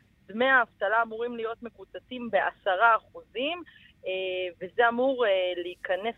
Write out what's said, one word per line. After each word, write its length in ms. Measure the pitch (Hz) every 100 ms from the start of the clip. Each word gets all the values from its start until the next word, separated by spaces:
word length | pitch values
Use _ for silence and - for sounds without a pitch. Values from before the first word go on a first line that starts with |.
| _ _ -
דמי 160 | 214
האבטלה 580 | 262 262 226 _ 202 226
אמורים 340 | 233 220 240 233
להיות 260 | 220 226
מקוצצים 680 | 233 - 190 185 - 254 233
בעשרה 680 | 190 170 - 202 185 233 220
אחוזים, 680 | - - - 214 285 349 311 - - _ -
אה, 40 | 185 190 185 180 170
וזה 280 | 185 - 240
אמור, 380 | 233 262 254 220
אה, 40 | 190 180 175
להיכנס, 520 | 175 175 - 185 220